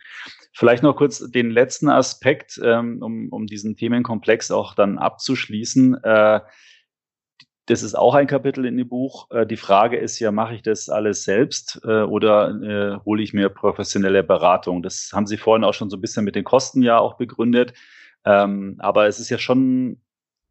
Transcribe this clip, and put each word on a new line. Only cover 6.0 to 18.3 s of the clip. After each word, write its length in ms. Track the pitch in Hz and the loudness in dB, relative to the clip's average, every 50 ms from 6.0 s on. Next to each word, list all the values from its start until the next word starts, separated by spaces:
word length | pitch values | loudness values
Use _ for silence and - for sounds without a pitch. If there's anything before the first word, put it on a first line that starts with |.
| - | 2
Äh, 380 | 110 110 107 107 107 107 104 - _ _ _ _ _ _ _ _ _ _ _ _ _ _ _ _ _ _ _ _ _ _ _ _ - | 4 4 6 6 6 4 2 0 _ _ _ _ _ _ _ _ _ _ _ _ _ _ _ _ _ _ _ _ _ _ _ _ -2
das 140 | 117 117 113 | -2 -2 -2
ist 120 | 107 - | -6 0
auch 200 | - 101 120 131 | 2 4 6 6
ein 120 | 143 143 | 4 2
Kapitel 360 | 135 143 131 120 139 135 135 127 | 2 0 -2 -2 -4 -4 -4 -6
in 140 | 123 120 | -4 -4
dem 100 | 127 123 | -4 -6
Buch. 420 | 120 123 123 131 135 - - - _ | -6 -6 -6 -6 -6 -8 -16 -18 _
Äh, 160 | - 117 113 | -4 -2 -2
die 120 | 107 113 | -2 -4
Frage 400 | 107 - - 98 98 110 120 120 | -8 0 2 4 4 4 2 0
ist 220 | - - 110 - - | -4 -4 -6 -6 -4
ja, 120 | 117 104 | -4 -2
mache 240 | 101 107 113 113 117 | -2 -2 -4 -4 -8
ich 60 | 107 | -8
das 260 | - 110 107 - - | -4 -4 -4 -4 -4
alles 380 | - - 107 107 107 98 - - | -6 -4 -2 -2 -2 -4 -4 -4
selbst, 560 | - 95 110 147 160 - - - - - - - | -2 0 0 0 0 -2 -10 -12 -12 -16 -10 -4
äh, 200 | 120 110 110 107 | -2 0 0 0
oder, 580 | - 107 104 104 107 104 104 101 - 104 104 | 0 -2 0 2 4 4 4 4 2 -2 -8
äh, 360 | 101 107 104 101 101 101 101 101 - | -8 -6 -4 -4 -4 -4 -6 -6 -4
hole 180 | 101 107 107 | -2 -2 -2
ich 120 | 107 101 - | -2 -4 -2
mir 160 | 101 98 98 | 0 0 0
professionelle 720 | - - - 101 - - 98 - - 104 98 95 98 98 85 | -2 -2 -2 -2 -2 -2 -8 -4 -2 -2 0 2 2 2 4
Beratung? 580 | - 95 80 82 87 90 90 - 92 90 87 | 2 2 2 4 2 2 2 0 -4 -6 -6
Das 300 | 85 92 - - - - - | -6 -8 -10 -12 -14 -8 -6
haben 140 | 101 104 | -6 -4
Sie 80 | 98 107 | -4 -6
vorhin 300 | 101 - 110 110 110 107 | -2 2 2 2 4 2
auch 80 | 98 104 | 0 -2
schon 160 | - 110 98 | -2 -8 -10
so 80 | 101 | -8
ein 40 | 95 | -10
bisschen 220 | 101 104 - 113 104 | -10 -8 -4 -4 -4
mit 120 | 101 - | -4 -4
den 100 | 104 92 | -6 -2
Kosten 360 | - - 135 135 - - 135 | 2 0 0 0 0 0 2
ja 160 | 123 120 117 | 2 4 4
auch 200 | 113 104 117 - | 4 2 0 -4
begründet. 560 | - 123 117 - - 117 120 120 120 123 120 - _ - _ _ - - _ _ _ _ | -8 -10 -8 -4 -2 0 2 2 2 0 0 -4 _ -20 _ _ -20 -20 _ _ _ _
Ähm, 540 | 104 | 4